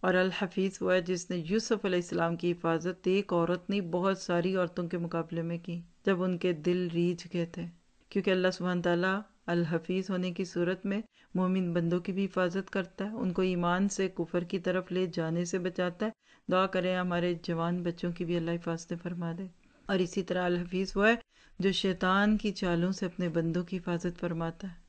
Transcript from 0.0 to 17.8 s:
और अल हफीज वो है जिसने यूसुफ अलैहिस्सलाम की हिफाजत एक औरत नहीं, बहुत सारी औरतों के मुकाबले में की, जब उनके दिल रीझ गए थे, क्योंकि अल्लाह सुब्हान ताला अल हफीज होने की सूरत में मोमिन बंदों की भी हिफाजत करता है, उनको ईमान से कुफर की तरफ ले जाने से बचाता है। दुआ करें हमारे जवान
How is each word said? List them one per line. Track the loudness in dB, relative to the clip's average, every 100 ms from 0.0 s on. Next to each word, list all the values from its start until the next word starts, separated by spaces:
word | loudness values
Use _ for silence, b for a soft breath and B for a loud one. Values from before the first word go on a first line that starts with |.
और | 4 4
अल | 2 0
हफीज | -4 0 0 0
वो | 2
है | 2
जिसने | 2 -4 -2 -6
यूसुफ | 0 0 2 0 2
अलैहिस्सलाम | 0 0 0 0 2
की | 0
हिफाजत | 0 0 0 0 -2 2
एक | 2 2
औरत | 2 2 0 0
नहीं, | -2 0
बहुत | 0 2 0
सारी | 0 0 2 2
औरतों | 0 -2 -4
के | -2
मुकाबले | -2 -2 -2 -4
में | -4 -4
की, | -6 -10 -10 _ 0
जब | 2
उनके | 2 0 0
दिल | 0 2 2 0
रीझ | 2 2 0 -4
गए | -4 -4 -4
थे, | -10 -12 _ _ _
क्योंकि | -2 2
अल्लाह | 4 2
सुब्हान | 2 0 0
ताला | 2 2 2 0 -4 _ -2
अल | 0 2
हफीज | 0 0 -2 0
होने | -2 -2
की | -2 -4
सूरत | 0 0 0 -2
में | -4 -6 b b 0
मोमिन | 2 2 2
बंदों | 2 2 0
की | 0
भी | -2
हिफाजत | -2 0 0 0 -4
करता | -4 -4 -6 -6
है, | -2
उनको | -2 0
ईमान | 0 2 2 2 2
से | 0 -2 -2
कुफर | -2 -2
की | -2 -4
तरफ | 0 -2 -2
ले | -2 -2
जाने | -2 -2 0 -2
से | -2
बचाता | -4 -2 -4 -2 -6
है। | -6 b b 0
दुआ | 2 2
करें | 0 0 0
हमारे | 0 0 0 -2 -2
जवान | -2 0 0